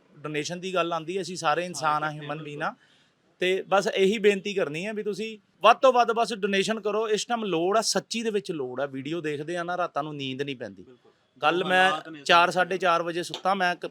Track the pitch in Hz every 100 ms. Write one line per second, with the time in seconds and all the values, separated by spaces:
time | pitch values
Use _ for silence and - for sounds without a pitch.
0 | _ 151 151 151 147 180 185 180 170 165
1 | 160 190 175 180 160 156 180 143 151 151
2 | 151 151 147 151 147 147 175 247 _ _
3 | _ _ _ _ 180 190 - 190 196 -
4 | 190 226 202 196 202 190 151 156 208 214
5 | 208 185 220 214 _ _ 208 240 262 247
6 | 226 233 214 226 202 196 185 220 202 208
7 | 220 208 - 233 214 165 175 220 - 196
8 | - 226 226 208 190 160 127 123 143 135
9 | 139 170 151 143 151 175 170 180 165 147
10 | 151 143 135 131 143 123 107 95 92 -
11 | _ _ _ 127 147 175 185 185 190 156
12 | 160 151 139 170 175 175 175 185 180 170
13 | 170 170 160 - 185 196 180 175 -